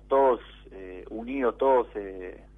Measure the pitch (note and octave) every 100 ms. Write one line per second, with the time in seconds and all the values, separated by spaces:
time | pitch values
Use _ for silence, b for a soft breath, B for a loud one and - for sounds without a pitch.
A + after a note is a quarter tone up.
0 | - C3+ C3+ A#2 - - - F#2+ F#2+ F#2
1 | - A2 A#2 C#3 B2 G#2+ C3+ C3 A2+ G#2+
2 | G2 F#2+ F#2 - -